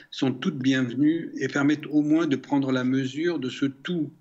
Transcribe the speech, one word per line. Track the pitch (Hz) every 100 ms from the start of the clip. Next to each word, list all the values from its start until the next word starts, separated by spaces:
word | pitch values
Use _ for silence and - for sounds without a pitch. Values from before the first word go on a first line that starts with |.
| -
sont | - 135
toutes | - 185 147
bienvenues | 127 131 123 117 151 165 - -
et | 135
permettent | 147 143 151 -
au | 151
moins | 147 160 170
de | 131
prendre | - 143 131
la | 127
mesure | 127 135 131 135 170 160
de | 127
ce | - 135
tout | - - 175 147 -